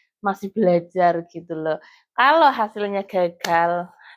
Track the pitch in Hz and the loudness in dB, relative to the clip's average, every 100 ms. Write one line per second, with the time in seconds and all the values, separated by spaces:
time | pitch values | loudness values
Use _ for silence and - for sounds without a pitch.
0 | _ _ 202 196 196 214 180 175 170 185 | _ _ -6 -6 -8 -2 2 2 -2 0
1 | 175 170 170 170 170 160 156 156 - _ | 0 0 -6 -16 -12 -8 -6 -6 -10 _
2 | _ - 262 320 294 254 214 214 202 202 | _ 0 2 4 4 2 -4 -4 -4 -4
3 | 196 190 175 175 - 170 170 175 180 _ | -4 -2 -2 -4 -2 0 0 -2 -8 _
4 | - | -20